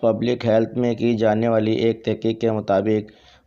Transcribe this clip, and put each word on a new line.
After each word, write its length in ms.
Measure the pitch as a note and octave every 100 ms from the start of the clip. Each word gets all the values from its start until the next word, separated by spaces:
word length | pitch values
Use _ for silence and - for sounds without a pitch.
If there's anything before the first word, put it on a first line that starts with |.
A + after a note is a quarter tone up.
पब्लिक 420 | A#2 G#2+ A#2 A#2+ A#2
हेल्थ 240 | A2 A2 B2
में 180 | B2 A2+
की 200 | A#2 A2+
जाने 320 | A2 G#2+ A#2
वाली 280 | A2 G#2+ A2
एक 300 | A2+ A2 -
तहकीक 340 | A2 A2+ A2+
के 120 | A2+
मुताबिक, 560 | A2 G#2 G2 G#2 G#2+ G#2+ - - _